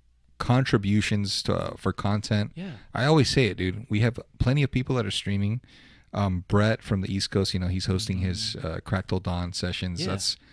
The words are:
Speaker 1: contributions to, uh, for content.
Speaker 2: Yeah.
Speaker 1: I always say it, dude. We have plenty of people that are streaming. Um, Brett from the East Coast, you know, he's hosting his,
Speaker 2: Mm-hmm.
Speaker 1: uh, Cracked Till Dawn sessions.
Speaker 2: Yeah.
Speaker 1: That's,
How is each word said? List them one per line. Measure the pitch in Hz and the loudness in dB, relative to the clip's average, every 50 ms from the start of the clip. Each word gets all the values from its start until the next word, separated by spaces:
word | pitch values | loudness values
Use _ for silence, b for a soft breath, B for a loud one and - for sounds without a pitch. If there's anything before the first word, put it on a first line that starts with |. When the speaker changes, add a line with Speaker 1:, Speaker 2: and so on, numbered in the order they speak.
| _ _ _ _ _ _ _ - | _ _ _ _ _ _ _ -8
Speaker 1:
contributions | - - 123 131 135 - - 104 98 98 104 107 - - 110 104 101 98 - - - | 0 2 4 4 4 4 2 2 4 4 2 2 2 2 0 0 0 -2 -4 -4 -2
to, | - 90 | 0 -2
uh, | 85 85 - - | 0 -2 -4 -8
for | - - 95 | -4 -4 -4
content. | - - - 101 104 107 - - 110 104 104 127 - | -4 -2 -2 -2 -2 -2 0 0 0 0 0 -2 -6
Speaker 2:
Yeah. | 165 190 190 131 B B B | -10 -12 -12 -12 B B B
Speaker 1:
I | B - 123 | B 0 2
always | 147 160 156 123 - | 4 6 6 6 4
say | - 143 123 | 4 4 4
it, | 98 90 | 2 2
dude. | - 92 92 95 107 - - | 0 -2 -2 -2 -4 -6 -2
We | 107 104 | 0 2
have | 117 117 120 - - _ _ - | 2 2 0 -2 -12 _ _ 0
plenty | - 123 139 147 139 | 2 2 4 2 2
of | - | 0
people | - 127 127 - 135 | 0 -2 -2 0 0
that | 123 107 | 0 0
are | 98 | -2
streaming. | - - - 98 101 101 101 101 113 123 - B B B B B B B B B - | -4 -4 -2 -2 0 0 0 0 -2 -4 -6 B B B B B B B B B -2
Um, | 104 101 95 90 90 90 | 0 0 0 0 -2 -2
Brett | - 104 104 104 110 113 - | 2 2 4 4 4 2 0
from | - - 113 95 | -2 -2 -2 0
the | 92 - | 0 -2
East | 95 98 - - | -2 -2 -2 0
Coast, | - 101 95 - - | 0 0 0 2 0
you | 92 | -2
know, | 90 90 | -2 0
he's | 92 92 - | -2 -2 0
hosting | - 95 92 - - 95 92 | 0 0 0 0 -2 -2 -2
his, | 92 92 85 - - - - | 0 -2 -2 -2 -6 -6 -8
Speaker 2:
Mm-hmm. | - - | -6 -6
Speaker 1:
uh, | 82 82 90 | -6 -6 -6
Cracked | - - 92 95 - - | -4 -2 -2 -2 -2 -2
Till | - 92 | -4 -2
Dawn | - 92 87 87 90 90 - | -2 -2 -4 -2 -4 -6 -6
sessions. | - 90 90 87 - 95 90 87 - | -6 -4 -4 -4 -4 -4 -4 -4 -4
Speaker 2:
Yeah. | 87 95 | -4 -4
Speaker 1:
That's, | 95 98 - - - b b b | -4 -2 -2 -4 -4 b b b